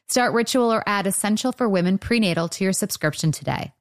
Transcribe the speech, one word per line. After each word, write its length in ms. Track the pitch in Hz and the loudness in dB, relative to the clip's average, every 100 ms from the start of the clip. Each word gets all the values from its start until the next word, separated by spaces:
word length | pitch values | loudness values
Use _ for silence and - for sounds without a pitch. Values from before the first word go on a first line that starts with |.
| - | -4
Start 240 | 254 247 | 0 2
Ritual 380 | 233 226 262 233 | 2 0 2 2
or 120 | 220 - | 0 0
add 220 | 202 196 | -2 -2
Essential 440 | 190 208 214 254 | 0 0 0 -2
for 160 | 240 240 | -2 0
Women 300 | 190 180 190 | 2 2 0
prenatal 500 | - 240 208 165 165 | 0 2 2 0 -2
to 140 | - | -2
your 80 | 190 | -2
subscription 580 | 190 202 - 151 151 160 | -2 -4 -2 -4 0 0
today. 420 | 143 - - - - | -2 -2 -6 -6 -4